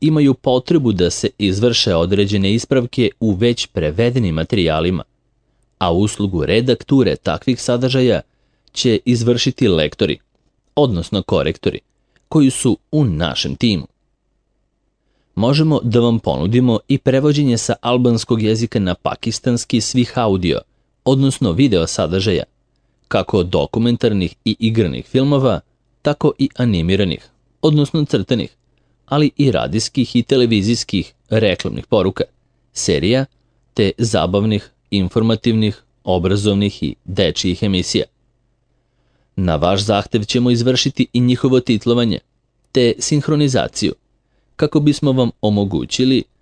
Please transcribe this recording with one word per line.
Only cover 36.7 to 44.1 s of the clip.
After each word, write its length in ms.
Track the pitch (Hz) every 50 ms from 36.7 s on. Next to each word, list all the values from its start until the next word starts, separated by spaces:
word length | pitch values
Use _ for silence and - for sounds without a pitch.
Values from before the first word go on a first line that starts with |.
| - - -
i 120 | 71 - - _
dečijih 580 | - 98 95 95 80 78 - - 92 87 - -
emisija. 420 | 104 95 90 87 - - 107 - - _ _ _ _ _ _ _ _ _ _ _ _ _ _ _ _ _ _ _ _ _ _ _ _ _
Na 200 | - 95 90 80
vaš 260 | 76 76 87 98 98 104
zahtev 420 | 107 107 101 104 - - 113 104
ćemo 260 | - - 123 120 123
izvršiti 560 | 123 117 120 127 127 123 - 139 - - 127 - -
i 80 | 123
njihovo 400 | 123 123 127 120 - 135 127 127
titlovanje, 580 | 123 - 120 104 - 120 117 120 117 113 92 - - _ _ _ _ _ _ _ _ _ -
te 200 | 131 123 117 - -
sinhronizaciju, 960 | - - 156 147 139 - 156 147 147 139 127 107 65 - - - 107 87 - - _ _